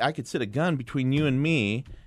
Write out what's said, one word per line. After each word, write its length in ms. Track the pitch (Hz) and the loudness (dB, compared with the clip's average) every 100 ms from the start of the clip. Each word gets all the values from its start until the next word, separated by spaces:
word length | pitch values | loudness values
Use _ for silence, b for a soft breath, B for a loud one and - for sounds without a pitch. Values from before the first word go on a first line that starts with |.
I 120 | 131 | -2
could 140 | 156 123 | -2 -6
sit 140 | 170 | -4
a 40 | 117 | -2
gun 300 | 110 165 151 | 0 0 0
between 360 | 117 143 131 | -2 -2 2
you 140 | 139 151 | 2 2
and 140 | 131 | 2
me, 420 | 151 160 104 110 135 B | 2 2 2 -2 -6 B